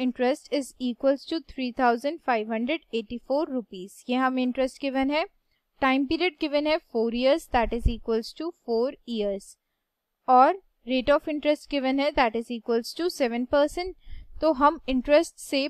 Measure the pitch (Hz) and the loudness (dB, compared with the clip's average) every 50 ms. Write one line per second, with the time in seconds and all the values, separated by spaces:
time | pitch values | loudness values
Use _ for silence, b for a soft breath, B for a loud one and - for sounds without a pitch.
0 | 254 254 240 - 247 247 294 - - - - 294 254 - - - 254 247 233 - | -4 -4 -2 0 0 0 0 -2 -4 -4 -4 -4 -4 -4 -8 -8 -6 -6 -4 0
1 | - 269 285 262 - - 330 330 - - - 262 254 247 226 - 254 240 240 240 | 0 0 0 0 -2 -6 -8 -8 -8 -10 -8 -8 -8 -6 -2 0 2 2 2 0
2 | 285 285 339 330 _ 269 240 220 214 220 226 220 240 247 320 330 - _ - 226 | -2 -6 -6 -6 _ -2 -2 -2 -2 -4 -4 -4 -2 -2 -4 -4 -6 _ -6 -6
3 | 220 - 247 226 - - 269 294 339 320 262 254 208 - - 185 180 202 - - | -6 -6 -10 -12 -6 -4 -2 -2 -2 -2 -4 -6 -8 -8 -12 -14 -14 -16 -16 -14
4 | - - 247 254 262 262 262 254 254 254 240 262 262 262 - - - 277 254 269 | -6 -4 0 0 0 0 0 0 -2 -2 0 -2 -2 -4 -4 -6 -6 -4 -2 -2
5 | 269 277 294 311 359 - _ _ _ _ _ _ _ _ _ _ 277 262 262 269 | 0 0 0 -2 -4 -4 _ _ _ _ _ _ _ _ _ _ 0 2 2 2
6 | 285 254 320 294 349 359 294 - 320 294 285 294 294 302 311 - - _ - 226 | 0 0 0 0 0 -2 -2 -4 -4 -2 -2 0 0 0 0 -2 -4 _ -2 -2
7 | 226 233 233 240 247 262 294 330 - - - 240 226 220 226 240 - 240 233 220 | -2 0 0 0 2 2 2 2 0 -2 0 0 0 0 0 0 0 0 -2 -2
8 | - - 226 226 226 - - - 311 339 - _ _ - 233 226 240 277 285 - | -4 -2 -2 -2 -4 -6 -10 -10 -10 -10 -10 _ _ -4 -2 0 0 -2 -4 -8
9 | _ - 233 214 202 202 196 196 - - - _ _ _ _ _ _ _ _ _ | _ -8 -6 -4 -4 -4 -4 -6 -8 -14 -20 _ _ _ _ _ _ _ _ _
10 | _ _ _ _ _ - 254 254 262 302 370 392 - _ _ _ _ 233 254 262 | _ _ _ _ _ 6 8 8 8 6 4 0 -6 _ _ _ _ -2 -2 0
11 | 220 285 285 311 - 320 302 302 - 294 302 - - - 294 285 254 262 269 277 | 2 2 2 2 2 -2 -6 -2 0 0 0 0 -2 -4 -4 -2 0 0 0 0
12 | 277 294 294 302 254 226 226 233 233 - 240 226 - - 233 233 233 - - - | 0 0 2 2 0 0 0 -2 -6 -6 -10 -8 -4 -2 -2 -2 -2 -4 -6 -6
13 | 330 359 - - 277 233 233 240 254 - 302 285 294 294 - 359 359 381 359 b | -6 -4 -2 -2 -2 -2 -2 -2 -2 0 2 2 2 2 0 -4 -8 -8 -10 b
14 | b b b b b b - - 302 320 302 254 285 294 330 269 - - 262 254 | b b b b b b -6 -2 0 0 2 4 4 4 4 2 -2 -4 -2 -2
15 | 240 285 294 311 339 - - - - - 302 269 269 | 2 4 4 4 4 2 -4 -16 -8 -4 -2 -2 -2